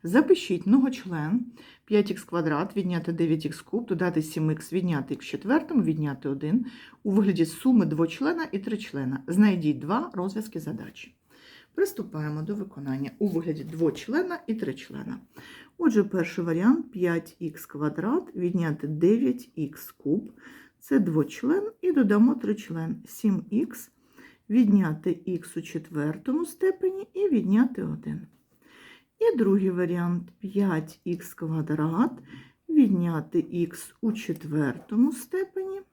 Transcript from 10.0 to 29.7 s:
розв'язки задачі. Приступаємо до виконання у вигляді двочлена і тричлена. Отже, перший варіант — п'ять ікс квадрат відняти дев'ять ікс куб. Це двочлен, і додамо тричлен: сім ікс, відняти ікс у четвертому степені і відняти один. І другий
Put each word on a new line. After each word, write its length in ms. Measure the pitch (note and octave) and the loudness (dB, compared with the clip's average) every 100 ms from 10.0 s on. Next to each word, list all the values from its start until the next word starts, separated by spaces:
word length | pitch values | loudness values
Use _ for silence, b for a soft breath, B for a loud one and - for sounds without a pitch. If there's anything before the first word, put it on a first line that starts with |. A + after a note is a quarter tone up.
| E4+ | -2
розв'язки 460 | F#3+ F#3 G3+ G#3+ E3 | -4 -4 -4 -8 -8
задачі. 540 | D3+ - - - - _ _ B B B B | -8 -10 -12 -16 -20 _ _ B B B B
Приступаємо 680 | - G4 - F#3+ D#3 D3+ D3+ | -2 -2 -2 -8 -6 -6 -6
до 120 | D#3+ | -6
виконання 560 | G#3 G3 - C#3 C3 C#3 - | -6 -8 -10 -6 -4 -6 -2
у 100 | G#3 | -2
вигляді 360 | E3 E3 D#3 | 0 -4 -6
двочлена 760 | D#3 D#3+ E3 - - C#4 F#4 F4 - | -8 0 0 0 -4 -2 -2 -6 -6
і 80 | |
тричлена. 640 | A3 G3+ C3+ - C#3 - - - B B B B _ | -4 -4 -8 -12 -12 -12 -12 -16 B B B B _
Отже, 260 | E4+ A3 | 2 4
перший 400 | F#3+ F#3+ E3+ - | 2 0 -2 -2
варіант — 460 | E3+ E3 G3+ D#4+ - | -2 2 4 4 0
п'ять 440 | F#3 F3 E3 D#3+ - | -2 0 0 -4 -10
ікс 280 | E3 D#3 - | -10 -10 -14
квадрат 680 | C#3+ D3+ D#3 F#3+ D#4+ - - | -4 -2 -2 -2 -2 -2 -4
відняти 500 | F3+ F3 E3 D3+ D3 | -2 0 0 -2 -4
дев'ять 640 | D#3 F3 A3+ C4 B3 - | 2 4 6 4 -2 -6
ікс 380 | - D3 D#3 - | -8 -8 -8 -20
куб. 400 | - C#3 F3+ - B B B B B | -8 -2 -2 -2 B B B B B
Це 200 | - C4+ | 0 2
двочлен, 720 | F#3 D#3 C#3+ - B3 F4+ G#4 - | 4 2 0 -2 0 0 0 -4
і 120 | F4+ | 0
додамо 420 | D4 G#3 G#3 A#3+ | 2 4 6 6
тричлен: 640 | D4+ G3+ G#3 - E3 D#3+ - - | 4 -2 -4 -4 -6 -6 -8 -10
сім 380 | - A3 F#3 - | -2 0 0 -2
ікс, 400 | G#3 D#4+ - - b b b b b _ | -2 -2 -8 -18 b b b b b _
відняти 680 | G#3+ G#3+ G3+ F3 D#3 F3+ F3 | 4 6 6 4 0 -2 -2
ікс 320 | - F3 - - | -4 -6 -6 -10
у 60 | |
четвертому 840 | D#3+ E3 - D#3 D3 D#3 - D4 E4 | -8 -10 -6 -4 -2 -4 -2 -2 -2
степені 600 | - F#4+ F#4 F#4+ F#4+ G4+ | -2 -2 0 -2 -4 -8
і 140 | F#4 G4+ | -2 2
відняти 540 | B3+ F#3 G#3 B3+ A#3+ | 2 4 4 4 0
один. 440 | E3+ D#3 - D3+ - _ _ _ B B B B B _ | -6 -6 -8 -8 -10 _ _ _ B B B B B _
І 180 | A4+ D#4+ | 2 4
другий 340 | G3 G3 F#3+ | 4 4 4